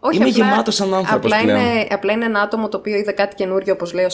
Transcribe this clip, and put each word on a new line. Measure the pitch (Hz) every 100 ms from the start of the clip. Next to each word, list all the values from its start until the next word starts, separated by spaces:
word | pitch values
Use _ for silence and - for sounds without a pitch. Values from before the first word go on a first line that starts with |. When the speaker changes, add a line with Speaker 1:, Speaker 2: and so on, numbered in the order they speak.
Speaker 1:
Όχι, | 262 254
Speaker 2:
"Είμαι | 254
Speaker 1:
απλά, | 233 262
Speaker 2:
γεμάτος | 262 226
σαν | 202 196
άνθρωπος | 190 185 214 226
Speaker 1:
απλά | 214
Speaker 2:
πλέον". | 220 208
Speaker 1:
είναι, | 240 226 208
απλά | 196 196
είναι | 220
ένα | 233 214
άτομο | 208 220 214
το | 196
οποίο | - 202
είδε | 208
κάτι | 196 202
καινούριο, | - 185 190 190
όπως | 185 170
λέει | 170
ο | 185